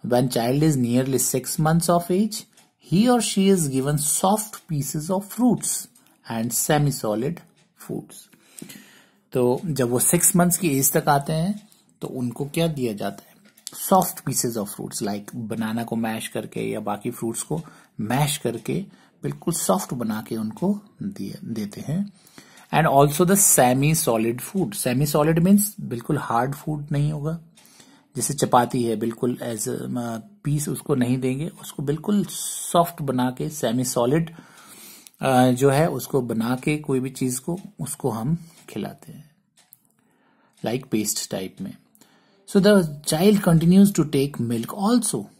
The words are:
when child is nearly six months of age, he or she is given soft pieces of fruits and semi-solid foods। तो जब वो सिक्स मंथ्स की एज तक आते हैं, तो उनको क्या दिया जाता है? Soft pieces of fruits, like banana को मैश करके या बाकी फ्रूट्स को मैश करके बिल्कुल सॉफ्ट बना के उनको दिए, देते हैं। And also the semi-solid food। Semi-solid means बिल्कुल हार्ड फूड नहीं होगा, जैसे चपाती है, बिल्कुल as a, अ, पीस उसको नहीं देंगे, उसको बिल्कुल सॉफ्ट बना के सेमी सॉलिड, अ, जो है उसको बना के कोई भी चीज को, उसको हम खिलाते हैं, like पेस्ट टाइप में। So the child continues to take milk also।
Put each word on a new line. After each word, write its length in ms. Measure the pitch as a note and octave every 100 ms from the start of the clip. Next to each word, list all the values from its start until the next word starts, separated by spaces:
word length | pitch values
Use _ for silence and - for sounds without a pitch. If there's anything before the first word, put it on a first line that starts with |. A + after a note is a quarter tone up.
| -
when 300 | A#2+ B2+ B2
child 260 | A#2 C#3+
is 140 | D#3 C#3
nearly 580 | A#2+ B2 C3 C3 -
six 260 | C3 - -
months 300 | D#3 E3 D#3+
of 120 | F3 F3
age, 340 | F#3 G#3+ - - _ _ _ -
he 160 | E3 B3
or 120 | B3
she 360 | G#3+ - G3 F#3+
is 140 | D3
given 260 | C3 C3+ D3+
soft 560 | - - F#3+ G#3+ - - _
pieces 380 | D3+ C3 D#3 D#3
of 100 | F#3+
fruits 640 | G3+ - B3 F#3 - - - _ _ _ -
and 160 | A#2 A#2
semi-solid 840 | - - D3+ C#3+ C3 A2+ G#2+ A#2 E3+ - _ _ _ -
foods। 300 | - - - - _ _ - - - - - _ _ _
तो 280 | C3 B2 B2
जब 260 | F3 C#3 A#2+
वो 80 | B2
सिक्स 380 | - F3 - F3
मंथ्स 220 | F3 E3+
की 100 | E3+
एज 240 | C3+ C3+
तक 120 | E3 D#3+
आते 240 | C#3+ -
हैं, 360 | D#3+ F3 G#3 - _ _ _
तो 80 | -
उनको 360 | C3 B2 A2+
क्या 220 | C#3+ E3 E3
दिया 260 | C#3+ B2
जाता 320 | G2+ G2+ G2 -
है? 60 | _ _ _ - - -
Soft 360 | F#3+ F#3 - -
pieces 280 | A#2+ B2 A#2
of 120 | G2+
fruits, 340 | - G2 - G#2+
like 440 | G#2 G#2 B2 G#2+
banana 320 | A2+ A2 A2+
को 120 | A#2 A2+
मैश 320 | A2+ A2 -
करके 320 | A#2+ - -
या 200 | A2+ A2+
बाकी 300 | G#2 G#2 B2
फ्रूट्स 320 | A#2 A2+ A2+
को 200 | - D#3 - - _ -
मैश 360 | G#2+ B2+ D3 -
करके 500 | A#2+ A2+ - D#3+ G3+ - _ _
बिल्कुल 320 | C#3+ D3 -
सॉफ्ट 400 | E3 - F#3 -
बना 280 | B2+ A2 A2
के 140 | A2 A2+
उनको 440 | A2 - F#3 G3+ - _
दिए, 360 | G2+ - G2+ -
देते 360 | - A2 G#2 -
हैं। 320 | - E3+ G3+ _ - - - - -
And 120 | D3+ D#3
also 400 | C#3 D3 D3 F3+
the 320 | G3 - -
semi-solid 840 | B2 C3 C#3+ D#3+ - A2+ A2+ B2
food। 300 | - G3 C#3
Semi-solid 680 | - B2+ B2 D3+ D#3 D3+ E3
means 420 | F3 G3+ - -
बिल्कुल 380 | - A#2+ - C#3+
हार्ड 360 | - A#2 B2+
फूड 320 | C#3+ - D3+ D3
नहीं 200 | C#3+ D3
होगा, 280 | D3+ D3 E3 - _ - _ - _ _ -
जैसे 180 | -
चपाती 480 | - B2+ B2+ A#2+ C3
है, 140 | A#2 G#2+
बिल्कुल 400 | A#2 A#2 B2 B2
as 320 | B2 A2+ B2+
a, 0 |
अ, 500 | B2 B2+ B2 A#2+ A2+ - -
पीस 240 | C#3+ D3 D3
उसको 260 | C3+ -
नहीं 240 | C#3 B2 C3
देंगे, 300 | B2+ C3+ D#3+
उसको 340 | - - -
बिल्कुल 420 | C#3 D#3 F3+ G#3 F3
सॉफ्ट 720 | - - - - F3 E3+ -
बना 280 | C#3 B2+ B2+
के 200 | B2+ D3
सेमी 340 | - A#2+ A#2
सॉलिड, 520 | B2 - A#2+ D#3 E3 - - - - - - - - _
अ, 300 | C3+ B2+ B2+
जो 200 | B2 C#3
है 200 | C3+ E3+
उसको 300 | C3+ - C#3
बना 360 | A#2+ A2+ A2+ B2+
के 200 | D3+ D3+
कोई 240 | D3+ C3
भी 100 | C3
चीज 280 | C3 B2+ B2+
को, 220 | - F3+ - -
उसको 300 | C#3+ - C3+
हम 280 | A2 A#2+ E3+ - - -
खिलाते 420 | A2 G2 G2 -
हैं, 180 | C3+ - _ _ _ _ - _ _ _ _ _ _ _ _ A#2
like 240 | B2+ -
पेस्ट 400 | A2 G#2 - -
टाइप 260 | G2+ F#2+ -
में। 160 | F#2+ - _ _ _ _ _ _ -
So 120 | G3+
the 240 | F#3+ G#3 E3 D3
child 440 | - D#3 G3 G#3 -
continues 520 | E3 E3+ F#3+ G3+ G3+
to 100 | D3
take 280 | D3 C#3 D3 A#2+
milk 400 | A#2 A2+ - G3+
also। 340 | A#3+ A#3 A2+ G2+